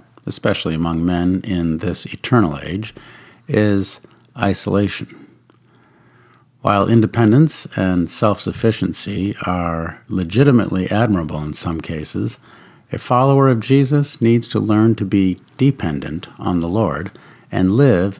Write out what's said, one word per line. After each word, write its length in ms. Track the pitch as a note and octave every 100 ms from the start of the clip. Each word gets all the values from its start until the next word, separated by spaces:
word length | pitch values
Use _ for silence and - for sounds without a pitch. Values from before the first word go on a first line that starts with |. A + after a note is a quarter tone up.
| _ _
especially 520 | - - A2 G2 E2+ D#2+
among 280 | E2 E2
men 360 | F2 F2 F2+ F#2
in 360 | G#2 F2+ E2+ D#2+
this 280 | F#2+ D#2+ -
eternal 540 | - - B2 F2 D2
age, 320 | D2 F#2+ A2 - - - - _ -
is 540 | G#2+ G#2+ G2 F#2 - - _ _ -
isolation. 680 | G2+ F#2+ G2+ G2 G2 - - - - _ _ _ _ _ _ _ _ _ _ _ _ _
While 260 | G2 G2+ G2
independence 800 | A#2 G#2+ A#2 A2 B2+ D#3 - - -
and 340 | F#2 F2+ E2
self-sufficiency 1300 | - G#2+ G2 F#2+ - A2+ G#2+ - - - G2+ G2+ G2+
are 600 | F2+ F2+ E2+ E2 E2 - -
legitimately 840 | F#2 E2+ G#2 C#3+ A#2+ - F#2 F#2
admirable 500 | G2+ A#2+ F#2 D#2 D#2
in 80 | D2+
some 280 | D2+ F2 E2
cases, 600 | - D#2+ D2+ G2 A2+ - - - - _ _
a 80 | -
follower 500 | - B2 C3+ C#3 C3+
of 120 | A#2
Jesus 600 | G#2+ C#3 C3 C#3+ C#3 -
needs 280 | A#2 A#2 A2+
to 100 | G#2+
learn 380 | G#2 G#2+ A2+ A2
to 80 |
be 340 | F#2+ G2+ F#2+ F2+ _ -
dependent 680 | C3+ - E2 C#2+ C#2 D#2+ - -
on 180 | G2 F2+
the 100 | E2+
Lord 440 | G#2 F#2+ D2 F#2+ - - - _
and 240 | G2 F#2 A2
live 420 | C#3+ F#2 G2